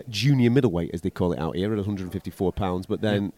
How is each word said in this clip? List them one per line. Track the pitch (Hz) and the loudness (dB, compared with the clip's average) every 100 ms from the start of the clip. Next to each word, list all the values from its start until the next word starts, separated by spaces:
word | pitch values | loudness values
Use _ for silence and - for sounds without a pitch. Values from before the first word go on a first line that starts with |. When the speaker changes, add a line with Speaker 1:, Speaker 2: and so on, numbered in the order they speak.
| - | -2
Speaker 1:
junior | 104 135 135 120 | 0 2 4 6
middleweight, | 131 123 85 85 | 4 4 0 -2
as | 87 | -4
they | 92 | -4
call | - 90 | 0 0
it | 65 | 0
out | 78 85 | -4 -2
here, | 101 | -2
at | 107 | -2
a | |
hundred | 98 101 | -2 -4
and | 90 | -6
fifty-four | 95 98 - 92 | -8 -8 -2 -2
pounds, | - 95 90 95 | 0 -2 -2 -4
but | 101 | -2
then | 107 101 | 0 0
Speaker 2:
Yeah. | 101 | -2